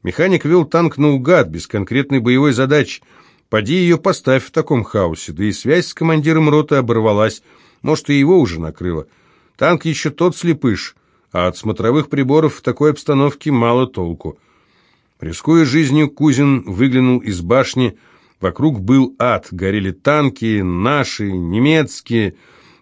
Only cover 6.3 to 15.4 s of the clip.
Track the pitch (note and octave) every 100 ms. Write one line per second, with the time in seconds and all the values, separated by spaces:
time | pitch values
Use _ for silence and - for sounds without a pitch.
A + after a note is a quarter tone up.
6.3 | D#3+ D3+ D3+ D#3 C#3 A#2+ A2+ A2 G#2 A2
7.3 | - _ _ _ _ C#3 D#3 - C#3+ C#3
8.3 | F#3 A2+ E2 D#2+ - F2+ D#2+ - _ _
9.3 | _ _ - D#3 F3 D#3+ D3 D3+ - F3
10.3 | - E3+ D3+ B2+ F#2+ - - _ _ _
11.3 | F2 F2+ - A2 F#2+ G#2+ D3 D3+ C#3 B2+
12.3 | D3+ D#3 - - A#2+ D3+ C#3+ - C#3 C#3+
13.3 | C#3+ D#3 B2+ A#2 B2 B2+ G2+ E2+ E2 D#2+
14.3 | - _ _ _ _ _ _ _ - E2
15.3 | E2